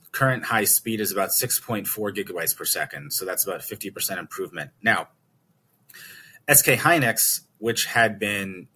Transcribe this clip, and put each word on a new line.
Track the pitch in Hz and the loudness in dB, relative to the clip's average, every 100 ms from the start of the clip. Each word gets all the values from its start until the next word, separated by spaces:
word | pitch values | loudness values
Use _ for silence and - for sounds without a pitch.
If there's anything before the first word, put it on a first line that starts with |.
| - | -10
current | - 135 127 | 2 2 2
high | - 113 | 0 2
speed | 101 - 117 110 | 2 2 0 -2
is | 98 | -2
about | 98 95 | 0 0
six | - 117 - | 0 0 -2
point | - 107 98 | -2 -4 -4
four | - 104 | -4 -4
gigabytes | 101 92 87 80 - | -4 -6 -4 -4 -2
per | |
second, | 87 85 76 73 147 | -2 -2 -2 -8 -6
so | - | -6
that's | 92 90 | -4 -4
about | 98 85 | -2 -4
fifty | - 104 95 | -6 -8 -8
percent | - - 90 | -6 -4 -4
improvement. | 80 - 87 85 73 _ | -6 -6 -6 -6 -12 _
Now, | 110 95 - _ _ _ _ _ _ _ _ - - - - - - | 0 0 -2 _ _ _ _ _ _ _ _ -20 -20 -20 -20 -12 4
S | 143 | 4
K | - 117 | 6 4
Hynix, | 147 170 120 107 - - _ - | 6 4 4 2 0 0 _ -6
which | 113 110 - | -2 -2 0
had | 117 110 101 | 2 2 2
been | 104 101 95 92 - | -2 0 -2 -8 -16